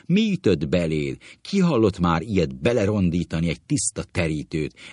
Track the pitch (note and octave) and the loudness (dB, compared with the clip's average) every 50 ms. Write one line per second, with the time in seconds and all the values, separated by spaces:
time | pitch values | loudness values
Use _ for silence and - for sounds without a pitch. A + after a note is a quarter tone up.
0 | - - E3+ G#3 A3+ G#3+ F#3+ E3+ - A2 F2+ D2 - C2+ D#2 F2+ E2+ D#2+ D#2 D2+ | -4 0 2 2 2 2 0 0 2 2 2 2 2 0 0 0 0 0 -2 -2
1 | D2 C#2 C2 - - - - - - - G3 G3+ F3+ E3+ D3+ A2+ A2 G2 F2 - | -2 -4 -6 -8 -12 -20 -20 -20 -10 -4 0 0 2 2 4 4 4 2 2 2
2 | F2 E2+ E2 E2 - A#2 G2+ F2+ E2 C#2 C2 B1+ - A#2+ A#2+ A#2+ G2 G2 G#2 G#2 | 2 2 2 0 0 -2 0 0 0 0 -2 -2 -2 0 0 2 2 0 2 2
3 | F#2 F2 D#2+ F2 E2 - E2+ D#2+ E2 E2+ E2 - _ - D3+ C3 - - - - | 2 2 2 0 -2 -2 -4 -2 -2 -2 -4 -4 _ -4 -4 -2 -2 -4 -6 -6
4 | D2 - - - E2+ D#2+ D#2 D2+ C2+ - - D#2 D2+ - - - - - | -8 -6 -4 -2 -2 -2 -2 -4 -6 -6 -6 -4 -4 -6 -8 -12 -20 -20